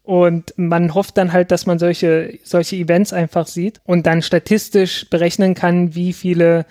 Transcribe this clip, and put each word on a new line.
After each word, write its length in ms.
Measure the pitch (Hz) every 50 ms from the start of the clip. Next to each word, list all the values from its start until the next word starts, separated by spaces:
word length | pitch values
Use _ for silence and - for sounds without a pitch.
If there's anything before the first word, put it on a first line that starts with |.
und 520 | _ 202 185 175 175 175 170 165 - - -
man 360 | - 175 165 170 170 175 165
hofft 240 | 156 196 196 - - 202
dann 140 | 185 175
halt, 200 | 175 180 180 -
dass 140 | 180 170 -
man 120 | 185 175 165
solche, 580 | 170 175 170 - 185 165 160 160 165 - - -
solche 320 | _ - 180 175 165 - 196
Events 380 | 180 170 165 170 185 208 -
einfach 340 | - 175 165 - - 175 156
sieht 340 | - - 170 180 220 - _ _
und 220 | - 180 175 151
dann 160 | 165 165 165
statistisch 840 | - - 180 165 - - 214 208 - - - 196 185 180 - - - -
berechnen 460 | 180 165 170 170 - - 196 185 180
kann, 400 | - 185 175 175 180 175 165 156
wie 180 | 175 180 180
viele, 540 | 175 - - 180 175 170 170 170 170 165 156 -